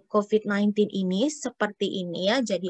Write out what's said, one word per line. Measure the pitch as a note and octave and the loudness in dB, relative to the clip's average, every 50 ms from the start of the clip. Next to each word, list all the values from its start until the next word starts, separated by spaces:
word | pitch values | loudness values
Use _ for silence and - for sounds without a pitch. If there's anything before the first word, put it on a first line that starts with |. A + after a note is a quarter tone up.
| _ _ | _ _
covid | - G#3 G3+ - G#3+ G#3 | 0 0 0 2 0 0
nineteen | - G3+ G3+ G3+ G#3 G#3 G3+ G#3 G#3 G#3 | 2 2 0 2 2 2 4 2 0 2
ini | - G3 F#3 F3+ F#3 G3 B3+ D4+ | 2 -2 0 0 0 2 0 0
seperti | D4+ - - B3 - - G#3+ G#3 G#3 - G3+ - - G3 | -2 -4 -8 -8 -2 -2 -2 -2 -2 -4 -4 -4 -2 -4
ini | F3+ F3 E3 D#3+ F#3 | -6 -6 -6 -2 0
ya. | G3 A#3 C4+ | 0 2 2
Jadi | A#3+ G#3 G3 F3 F#3+ F3 | 0 0 -2 -4 -4 -6